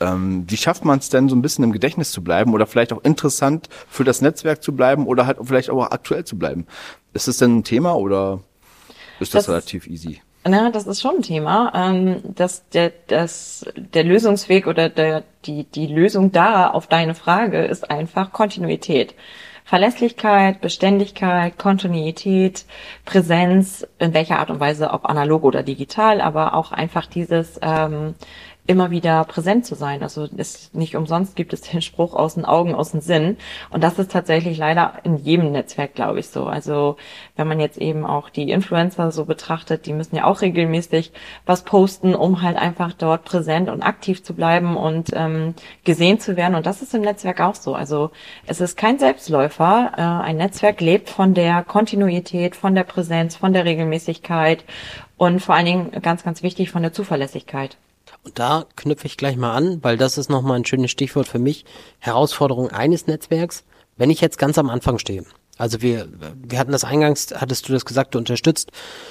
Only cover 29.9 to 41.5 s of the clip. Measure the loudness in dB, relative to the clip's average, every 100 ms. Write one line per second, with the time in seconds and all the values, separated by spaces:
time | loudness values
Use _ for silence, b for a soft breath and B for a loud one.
29.9 | -6 -8 -8 -10 -8 -10 -12 -12 -6 -4
30.9 | -4 -2 -2 -2 -4 -6 -8 -6 -6 -4
31.9 | -2 -2 0 -2 -2 2 2 2 -2 -2
32.9 | -4 0 2 2 -2 B B B 0 0
33.9 | 0 -2 -2 0 0 0 -2 0 2 2
34.9 | 0 -2 -2 2 2 2 0 -4 -6 -6
35.9 | -4 -4 -4 -6 -6 -6 -6 -4 0 0
36.9 | -2 B B B -6 -2 0 -2 -2 -4
37.9 | -4 -4 -4 -6 -6 -2 0 0 0 0
38.9 | 0 -2 -2 -4 -6 -6 -6 -4 -6 -4
39.9 | -8 -6 -2 0 2 0 2 0 0 0
40.9 | -2 -2 B B B 0